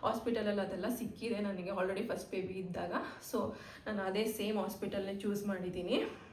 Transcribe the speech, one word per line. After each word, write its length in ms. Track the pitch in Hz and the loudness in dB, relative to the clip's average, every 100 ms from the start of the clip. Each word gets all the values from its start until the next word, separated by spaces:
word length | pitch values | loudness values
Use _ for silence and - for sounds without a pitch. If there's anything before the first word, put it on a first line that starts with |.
ಹಾಸ್ಪಿಟಲಲ್ಲಿ 580 | - 226 254 233 208 202 | 2 2 2 2 4 2
ಅದೆಲ್ಲ 280 | 190 185 220 | 2 0 0
ಸಿಕ್ಕಿದೆ 500 | 247 208 - 233 208 | 0 -2 -4 -2 0
ನನಗೆ 300 | 202 190 175 | 0 -2 -2
already 460 | 196 190 196 233 - | 2 2 2 0 -2
ಫಸ್ಟ್ 160 | - | -2
ಬೇಬಿ 220 | 190 185 | -2 -2
ಇದ್ದಾಗ. 400 | 185 175 175 175 254 - - - | -2 -4 -2 -2 -2 -4 -8 -2
So, 240 | 220 196 - - - - | 0 0 -4 -12 -10 -4
ನಾನು 160 | 208 | 0
ಅದೇ 220 | 190 196 220 | 2 2 2
ಸೇಮ್ 320 | 220 208 214 | 2 2 2
ಹಾಸ್ಪಿಟಲ್‌ನೇ 580 | 190 - 196 202 196 196 | 0 -2 -2 0 -2 0
ಚೂಸ್ 320 | 208 202 202 | 0 0 0
ಮಾಡಿದ್ದೀನಿ. 560 | 190 180 180 175 247 - - - | 0 0 -2 2 2 2 -4 -14